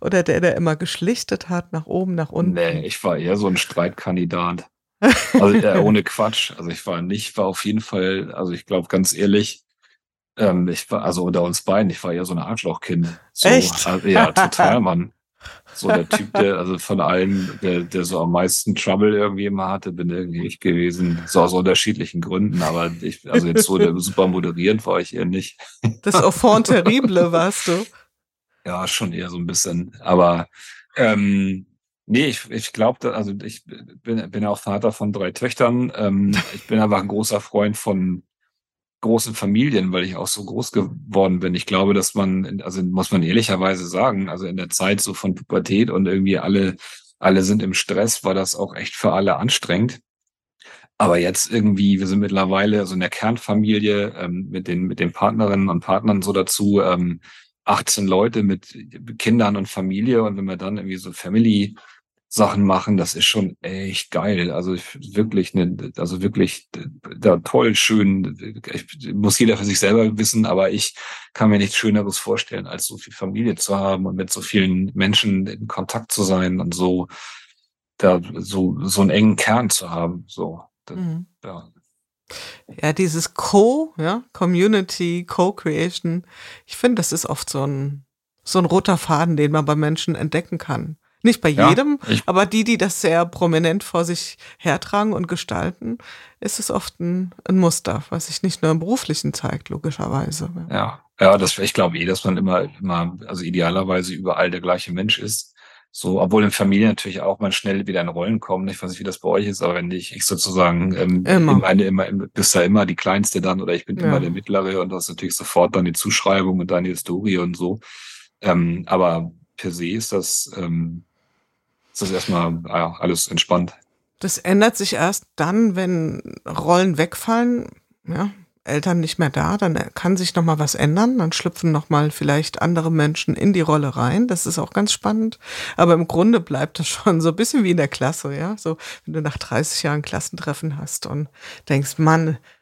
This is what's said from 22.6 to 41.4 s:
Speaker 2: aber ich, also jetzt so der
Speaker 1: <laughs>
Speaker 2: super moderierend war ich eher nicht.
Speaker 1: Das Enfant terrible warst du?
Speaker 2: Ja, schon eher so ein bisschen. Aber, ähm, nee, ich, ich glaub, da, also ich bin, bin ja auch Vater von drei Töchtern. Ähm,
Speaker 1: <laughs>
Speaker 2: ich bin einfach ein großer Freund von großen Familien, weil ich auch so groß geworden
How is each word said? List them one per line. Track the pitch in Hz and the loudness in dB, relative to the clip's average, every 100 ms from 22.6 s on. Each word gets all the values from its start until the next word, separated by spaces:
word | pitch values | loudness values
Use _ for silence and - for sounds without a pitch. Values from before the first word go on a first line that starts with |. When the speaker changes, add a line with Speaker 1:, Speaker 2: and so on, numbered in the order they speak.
Speaker 2:
aber | - 85 85 85 | 0 -2 -4 -4
ich, | - - - | -8 -10 0
also | 120 170 | 2 4
jetzt | 165 | 2
so | 104 95 | 2 4
der | 95 | 2
Speaker 1:
<laughs> | 87 | 2
Speaker 2:
super | 92 98 92 | -2 2 2
moderierend | 90 87 85 92 110 92 | 2 -2 0 0 0 0
war | 90 | -2
ich | 87 87 | -2 -4
eher | |
nicht. | 90 95 - - - - 117 107 | -4 -4 -6 -12 -20 -4 -4 -2
Speaker 1:
Das | 202 | 0
Enfant | 180 190 - 240 220 226 | 4 4 4 4 4 4
terrible | 233 180 254 240 180 170 | 4 4 2 4 2 2
warst | 165 180 - - | 2 0 -2 -2
du? | 175 220 - _ _ _ _ _ _ | -2 -4 -14 _ _ _ _ _ _
Speaker 2:
Ja, | 90 90 92 | -10 -6 -4
schon | - 101 | -4 -4
eher | 85 90 | -6 -8
so | 87 | -6
ein | 85 | -4
bisschen. | 85 95 85 87 - | -2 -2 -4 -6 -6
Aber, | 85 92 87 87 87 - - - _ - | 2 6 6 4 -2 -12 -20 -20 _ 0
ähm, | 117 104 101 98 95 95 - _ _ _ - | 2 4 2 2 0 -4 -10 _ _ _ -2
nee, | 113 139 | 0 2
ich, | 113 - | -2 -8
ich | 113 - | -8 -8
glaub, | 110 110 127 | 0 0 0
da, | 123 | -4
also | 113 101 101 | -4 -4 -8
ich | 113 - | -12 -16
bin, | - - - - 117 113 92 | -18 -20 -20 -12 -4 -4 -4
bin | 101 | -4
ja | 104 | -2
auch | 104 | -2
Vater | - 101 110 | -4 -2 -2
von | - 107 | -2 -4
drei | 98 90 | -4 -6
Töchtern. | - 120 - 120 123 123 - | -4 -6 0 2 2 -2 -2
Ähm, | 104 98 101 90 | 0 2 2 0
Speaker 1:
<laughs> | - | -4
Speaker 2:
ich | - - | -10 -2
bin | 110 | 2
einfach | 107 98 | 2 2
ein | 101 | 0
großer | 104 110 107 | -4 -2 -2
Freund | - 101 104 110 | -2 0 0 -2
von | 110 95 92 87 - _ _ _ _ _ _ _ | -2 0 -2 -4 -10 _ _ _ _ _ _ _
großen | 110 113 117 | 0 0 0
Familien, | 107 101 107 139 104 92 | -4 0 2 2 2 0
weil | 92 | 0
ich | 92 | -2
auch | 90 95 | -4 -6
so | 104 | -6
groß | - - - | -6 -8 -2
geworden | - 78 - - 98 95 90 | -2 -2 -6 -2 2 2 2